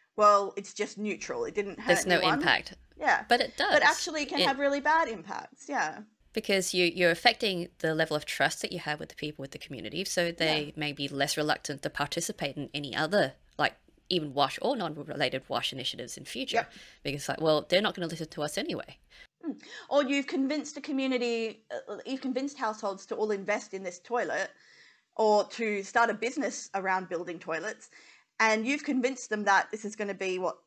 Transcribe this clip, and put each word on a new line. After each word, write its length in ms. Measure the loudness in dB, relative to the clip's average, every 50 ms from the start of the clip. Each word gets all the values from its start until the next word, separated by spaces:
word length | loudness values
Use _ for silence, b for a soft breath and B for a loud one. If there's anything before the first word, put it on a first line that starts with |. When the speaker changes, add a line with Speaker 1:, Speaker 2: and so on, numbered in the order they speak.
| b b b
Speaker 1:
well, 380 | 6 8 8 8 8 6 2 -4 -8
it's 160 | -10 -8 -6
just 240 | -6 -6 -6 -6 -6
neutral. 480 | -4 -4 -4 -4 -6 -6 -4 -4 -4
It 100 | -4 -2
didn't 240 | -4 -4 -4 -6 -4
hurt 80 | 2 2
Speaker 2:
There's 180 | 2 4 4
no 120 | 4 4 4
Speaker 1:
anyone. 200 | 4 4 2 4
Speaker 2:
impact. 340 | 4 4 4 4 2 -4 -14 -18 -20 _ _ -4
Speaker 1:
Yeah. 280 | 0 2 2 2 2 2
Speaker 2:
But 140 | 2 2
it 160 | 2 0 -2 -2
does. 140 | 0 4 4
Speaker 1:
But 100 | 6 6
actually 380 | 6 4 2 0 -4 -4 -4 -4
it 60 | -2
can 100 | 0 2
Speaker 2:
It 60 | 2 2
Speaker 1:
have 120 | 2 2
really 200 | 2 0 2 2
bad 260 | 2 4 4 4 4 2
impacts, 580 | -2 -8 -10 -10 -10 -10 -12 -14 _ -16 -10 -6
yeah. 320 | -2 -2 -2 -2 -4 -8 -14 -18 _ _ _ _ -8
Speaker 2:
Because 400 | -6 0 2 2 2 2 2 2
you, 120 | 2 2
you're 260 | 2 4 4 4 4
affecting 580 | 4 4 4 2 2 2 0 -2 0 -2 -4 -6 _ -4
the 140 | -2 0 2
level 220 | 2 0 0 0
of 100 | -2 -2
trust 360 | -2 0 2 2 2 2 0
that 100 | -6 -6
you 80 | -6 -6
have 200 | -6 -4 -6 -6
with 100 | -6 -12
the 60 | -12
people, 260 | -8 -8 -8 -8 -8 -12
with 80 | -12
the 60 | -12 -14
community, 480 | -14 -12 -12 -10 -10 -8 -6 -6 -6
so 260 | -4 0 0 0 0
they 340 | 0 0 2 2 2 2 0 -4
Speaker 1:
Yeah. 40 | -6
Speaker 2:
may 180 | -6 -4 -4 -4
be 140 | -4 -6 -4
less 280 | -2 0 0 0 0
reluctant 460 | 0 2 2 0 0 -2 -6 -8 -4 -6
to 60 | -4
participate 680 | -2 -2 -2 -2 -2 -4 -4 -4 -4 -4 -6 -6 -6
in 140 | -6 -8 -8 -6
any 220 | -8 -8 -4 -2
other, 380 | -2 0 2 4 4 2 2 0 _ _ _ _ 0
like, 180 | 0 0 0 _ _ _ _ _ _ -2
even 260 | -2 -2 -2 -2 0
wash 260 | 2 2 2 2 0
or 140 | -2 0 0
non-related 680 | 0 -2 -4 -6 -8 -10 -8 -4 -2 -2 0 -2 -4 -6 -4
wash 240 | -4 -2 -2 -4 -6
initiatives 440 | -6 -6 -8 -8 -8 -10 -12 -12 -14
in 60 | -12
future. 320 | -10 -8 -8 -6 -2 0 -2
Speaker 1:
Yep. 160 | -2 -2 B B B B B B B
Speaker 2:
Because, 240 | -6 -6 -4 -4 -4
like, 120 | -4 0
well, 240 | 4 4 4 4 4 4
they're 140 | 2 4
not 140 | 4 2 0
gonna 120 | -2 -4 -6
listen 200 | -4 -6 -8 -8
to 140 | -6 -4 -4
us 140 | -4 -2 -4
anyway. 400 | -4 -4 -4 -6 -8 -10 -16 -20 _ _ B B B B _ _ -8
Speaker 1:
Mm. 140 | -8 -8 -8 B B B B B B
Or 140 | 2 2 2
you've 240 | 4 2 0 0 0
convinced 500 | 0 0 0 2 0 -2 -4 -6 -10 -12
a 40 |
community, 840 | -8 -4 -2 0 0 2 2 2 2 0 0 0 -2 -4 -6 -8 _ -10 -10 -8 -8 -8
uh, 80 | -10 -10 -8
you've 160 | -6 -6 -6
convinced 360 | -4 -4 -4 -2 -4 -4 -6 -4
households 480 | -4 -4 -4 -2 -4 -6 -6 -6 -8 -8
to 80 | -4
all 160 | -2 0 0
invest 420 | 0 -2 -2 -2 -2 -2 -4 -6 -10
in 100 | -8 -8
this 160 | -8 -10 -10
toilet 520 | -8 -4 -2 -2 -2 0 -2 -2 -4 -4 -8 b b b b b b b b b b b -2
or 280 | 2 4 6 6 6 4
to 360 | 2 -2 -4 -2 0 0 -2 -2
start 260 | 0 4 4 4 4
a 40 | 2
business 560 | 0 -2 -4 -2 -2 -2 -2 -2 -6 -8 -6 -4
around 340 | -4 0 0 0 0 -2 -2
building 300 | -4 -6 -4 -6 -10 -10
toilets, 500 | -6 -4 -4 -4 -4 -6 -8 -10 -14 -20 B B B B B B B B B 2
and 260 | 4 4 4 2 2 0
you've 160 | -2 -2 -2
convinced 460 | -2 0 2 2 0 0 -2 -8 -6
them 140 | -4 0 4
that 240 | 4 6 4 4 2
this 120 | -4 -10 -8
is 120 | -8 -6
gonna 180 | -6 -6 -6 -4
be 260 | -4 -4 -4 -2 -2
what, 180 | -2 -2 -4 -6 _